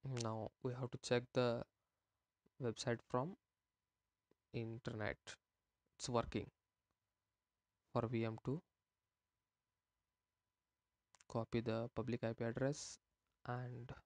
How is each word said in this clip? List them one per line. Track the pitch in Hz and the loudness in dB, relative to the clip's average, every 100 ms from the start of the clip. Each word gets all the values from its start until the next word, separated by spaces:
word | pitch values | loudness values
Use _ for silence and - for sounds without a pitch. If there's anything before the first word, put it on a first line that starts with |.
| - | -2
Now | 127 113 110 107 _ | -2 0 -2 -4 _
we | 131 | -4
have | 123 131 | -2 -4
to | - | -4
check | - 120 123 | 2 2 4
the | - 123 117 - _ _ _ _ _ _ _ _ _ | 4 4 4 -2 _ _ _ _ _ _ _ _ _
website | 123 110 - 117 - | -4 -2 -2 -2 0
from | 127 147 202 _ _ _ _ _ _ _ _ _ _ _ | 0 0 -6 _ _ _ _ _ _ _ _ _ _ _
internet. | 123 113 113 - 113 104 69 - - _ _ _ _ _ _ | -4 -4 -4 -6 -2 -2 -4 -10 -18 _ _ _ _ _ _
It's | - | 0
working | 120 113 113 85 _ _ _ _ _ _ _ _ _ _ _ _ _ _ | 0 2 -2 -4 _ _ _ _ _ _ _ _ _ _ _ _ _ _
for | 123 113 | 0 2
V | 117 113 | 2 0
M | 113 | -2
two. | - 147 _ _ _ _ _ _ _ _ _ _ _ _ _ _ _ _ _ _ _ _ _ _ _ _ _ _ - | -4 -4 _ _ _ _ _ _ _ _ _ _ _ _ _ _ _ _ _ _ _ _ _ _ _ _ _ _ -4
Copy | 120 110 120 | -2 2 2
the | 113 113 117 - | 2 0 0 -2
public | 113 120 | 0 0
I | 113 | 0
P | 117 | 0
address | 117 113 131 147 - - _ _ _ _ - | -2 2 2 2 -6 -12 _ _ _ _ -6
and | 123 127 120 123 - | -4 -4 -8 -10 -14